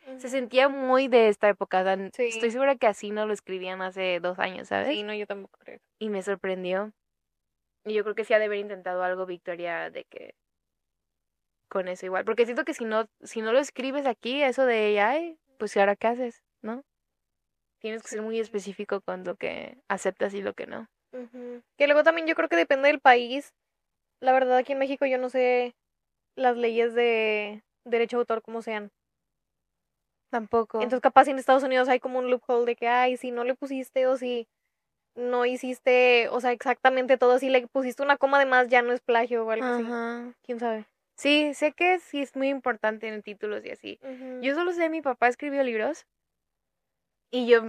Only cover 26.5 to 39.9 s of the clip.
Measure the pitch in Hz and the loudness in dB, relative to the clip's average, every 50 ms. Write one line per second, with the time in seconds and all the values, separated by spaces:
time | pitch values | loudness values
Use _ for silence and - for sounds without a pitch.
26.5 | 240 233 233 233 226 233 233 240 226 240 240 233 233 220 220 214 214 214 208 208 | 2 2 0 0 2 2 0 0 2 2 2 2 2 2 0 0 0 -2 -4 -6
27.5 | 214 214 _ _ _ _ - 247 233 233 233 226 247 240 240 - 226 226 - - | -10 -14 _ _ _ _ -8 -4 -2 -2 0 0 -2 -2 -2 -2 -2 -4 -6 -8
28.5 | 226 226 214 233 220 208 208 202 _ _ _ _ _ _ _ _ _ _ _ _ | -10 -10 -8 -8 -8 -8 -8 -12 _ _ _ _ _ _ _ _ _ _ _ _
29.5 | _ _ _ _ _ _ _ _ _ _ _ _ _ _ _ _ - 233 220 202 | _ _ _ _ _ _ _ _ _ _ _ _ _ _ _ _ -6 -6 -4 -2
30.5 | - 233 226 - - 220 220 240 254 247 - 269 - 262 262 277 269 262 247 - | -2 -2 -2 -2 -2 -4 -2 -2 0 2 2 6 8 6 6 6 4 -2 2 4
31.5 | 262 269 262 262 262 254 254 262 254 254 - 262 254 254 254 247 254 240 - - | 4 4 4 2 2 2 2 2 2 0 0 -2 -4 -2 -2 0 -2 -2 -2 0
32.5 | 247 240 240 240 233 - 240 233 240 247 254 254 254 247 - 247 240 240 240 247 | 0 0 2 0 -2 -2 0 0 2 2 2 2 0 -2 -6 -8 -6 -4 -4 -4
33.5 | 262 - 285 269 277 262 254 - - 269 262 254 262 254 254 247 247 240 226 _ | -4 -4 -6 -8 -8 -8 -8 -4 -2 0 0 0 0 0 -2 -4 -6 -6 -8 _
34.5 | _ _ _ _ _ _ _ _ _ _ _ _ - 233 247 247 247 247 240 247 | _ _ _ _ _ _ _ _ _ _ _ _ -12 -8 -4 -2 -2 0 0 -2
35.5 | 254 247 - 254 254 - - 262 247 247 247 247 240 240 226 - - 247 233 247 | -2 -4 -6 -8 -8 -2 2 2 4 6 6 6 4 4 2 0 -2 -2 -2 -2
36.5 | 240 220 - 262 240 - - 254 262 262 254 247 269 247 254 247 247 262 269 262 | -4 -2 -2 -4 0 2 2 2 2 2 2 2 4 4 6 4 4 4 4 2
37.5 | 262 254 240 233 - 269 269 254 240 - 277 285 285 277 277 269 277 277 277 269 | 2 2 0 0 -4 -2 -2 -2 -4 -2 2 2 2 2 2 2 4 4 4 4
38.5 | 254 254 254 233 254 247 240 240 247 247 _ - 240 233 240 233 247 226 220 220 | 4 4 4 4 4 2 4 2 -2 -2 _ 2 2 2 2 0 -2 -2 -2 -2
39.5 | 220 226 254 247 240 240 233 233 | -2 -2 -2 -2 -2 -2 -4 -4